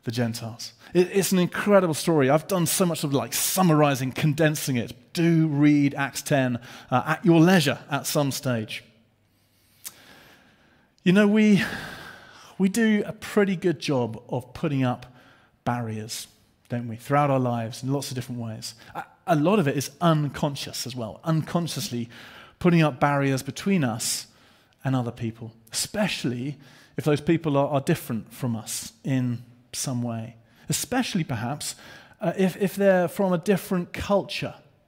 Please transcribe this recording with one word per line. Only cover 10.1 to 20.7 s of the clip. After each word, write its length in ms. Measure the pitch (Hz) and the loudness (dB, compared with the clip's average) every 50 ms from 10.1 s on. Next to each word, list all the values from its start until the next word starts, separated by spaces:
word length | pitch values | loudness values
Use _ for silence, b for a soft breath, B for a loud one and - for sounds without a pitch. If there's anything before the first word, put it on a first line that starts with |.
| B B B B B B B B B B B B B B B B B B | B B B B B B B B B B B B B B B B B B
You 100 | _ 185 | _ 4
know, 160 | 180 208 214 202 | 6 6 6 6
we, 340 | 208 220 214 214 202 160 B B B B B B B B B B B B B B B B B B B | 4 4 6 6 6 4 B B B B B B B B B B B B B B B B B B B
we 140 | B 190 196 | B -2 0
do 320 | 196 240 226 220 214 208 - | 2 2 2 2 2 2 0
a 80 | 165 | -4
pretty 440 | 156 - - - - 214 202 190 190 | -10 -12 -14 -2 0 2 2 2 0
good 240 | 165 190 175 160 - | 0 0 -2 -2 0
job 420 | - - 143 127 120 113 117 117 - - | -2 -2 0 0 0 -2 -4 -10 -8 -6
of 240 | 135 127 - - - | -6 -6 -6 -8 -10
putting 280 | - - 160 143 135 | -6 -4 -2 0 0
up 300 | 131 123 123 - - - b b b b b b b b b _ _ | 0 0 -2 -4 -10 -20 b b b b b b b b b _ _
barriers, 640 | 123 120 123 117 113 110 107 107 110 - - - - _ _ _ _ _ _ _ _ | -4 -4 -4 -4 -6 -8 -8 -10 -10 -12 -12 -12 -16 _ _ _ _ _ _ _ _
don't 180 | 127 120 120 117 | -8 -6 -6 -8
we, 80 | 110 | -12
throughout 320 | 113 - - 143 143 147 143 | -12 -4 0 2 2 2 2
our 120 | 135 131 | 2 0
lives 420 | 127 123 120 117 113 110 117 - | 0 0 -2 -4 -6 -8 -10 -8
in 100 | 127 127 | -6 -4
lots 180 | 139 143 135 - | -4 -4 -6 -8
of 40 | 127 | -10
different 260 | 123 117 - 123 120 | -10 -10 -8 -10 -10
ways. 340 | 117 113 110 117 - - - B B B B | -10 -10 -12 -12 -14 -16 -16 B B B B
A, 100 | - - _ _ _ _ | -14 -14 _ _ _ _
a 100 | - 170 | 0 2
lot 220 | 147 147 175 214 214 | 4 4 4 4 4
of 100 | 151 143 | 2 2
it 80 | 131 | 0
is 140 | 143 131 - - _ | -2 -4 -6 -8 _
unconscious 840 | 175 170 160 151 147 139 - - - 151 139 - - - | 2 2 2 2 0 -2 -4 -4 -4 -4 -4 -6 -10 -10